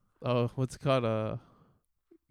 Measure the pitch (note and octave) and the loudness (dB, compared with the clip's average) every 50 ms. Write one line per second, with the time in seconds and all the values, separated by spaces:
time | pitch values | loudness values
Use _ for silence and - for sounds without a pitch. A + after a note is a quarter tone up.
0 | _ _ _ _ - B2+ B2 B2 A#2+ A#2 - - C3 B2+ - - - D3 C3+ C3 | _ _ _ _ -2 0 2 2 2 0 0 -2 -4 -4 -4 -2 0 2 2 2
1 | A#2+ A2+ A2 A2 A2 A2 A2 A#2 - - - _ - _ _ _ _ _ _ _ | 2 0 0 0 -2 -4 -6 -8 -10 -16 -20 _ -20 _ _ _ _ _ _ _
2 | _ _ - _ _ _ | _ _ -20 _ _ _